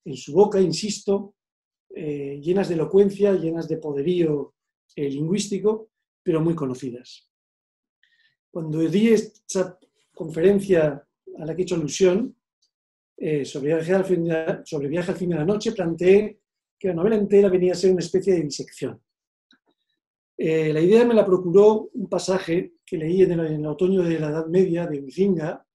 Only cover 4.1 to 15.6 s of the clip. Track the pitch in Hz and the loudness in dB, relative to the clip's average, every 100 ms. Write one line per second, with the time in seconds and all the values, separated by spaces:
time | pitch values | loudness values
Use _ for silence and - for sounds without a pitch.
4.1 | 180 156 147 131 _ _ _ _ - 139 | 0 0 -2 -6 _ _ _ _ -8 -6
5.1 | 139 160 208 - 190 214 220 - _ _ | -4 -2 -4 -4 -2 -2 -2 -6 _ _
6.1 | _ - 160 165 165 135 123 131 120 - | _ -2 0 0 -2 -6 -6 -10 -12 -18
7.1 | - _ _ _ _ _ _ _ _ _ | -20 _ _ _ _ _ _ _ _ _
8.1 | _ _ _ _ 175 160 156 160 190 226 | _ _ _ _ -10 -6 -2 0 4 4
9.1 | 214 - _ - 190 180 - _ _ _ | 4 0 _ -8 -4 -6 -8 _ _ _
10.1 | - 160 160 185 202 196 165 151 139 - | -14 -10 0 2 2 2 2 2 -2 -14
11.1 | _ - - 156 160 175 170 143 - 185 | _ -20 -14 -8 -6 -4 -4 -4 2 2
12.1 | 190 262 - _ _ _ _ _ _ _ | 2 -2 -10 _ _ _ _ _ _ _
13.1 | - 170 147 127 147 143 160 160 190 185 | -8 -4 -4 -4 -6 -2 -2 0 0 2
14.1 | 175 170 160 165 190 - 156 139 170 175 | 0 0 -2 -4 -6 -8 -8 -4 -4 -4
15.1 | 185 175 156 160 208 | -4 -4 -2 0 -2